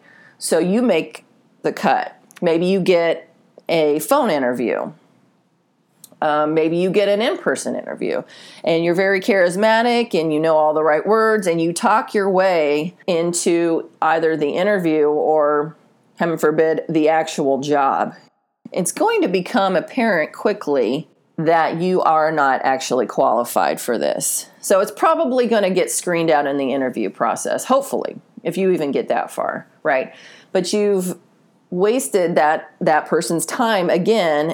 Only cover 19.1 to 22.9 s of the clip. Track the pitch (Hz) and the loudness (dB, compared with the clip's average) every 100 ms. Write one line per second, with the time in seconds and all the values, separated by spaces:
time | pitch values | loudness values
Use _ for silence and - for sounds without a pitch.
19.1 | 453 269 185 180 240 196 190 - - 226 | 2 0 -2 -2 0 0 0 -2 -2 0
20.1 | 180 151 - 220 202 - 143 110 139 160 | 0 -2 -4 -4 -4 -2 0 0 -2 -8
21.1 | _ _ - 160 165 156 165 180 185 - | _ _ -4 0 2 0 -2 0 0 2
22.1 | 160 156 160 139 131 - 131 - | 2 2 2 2 2 0 -2 -2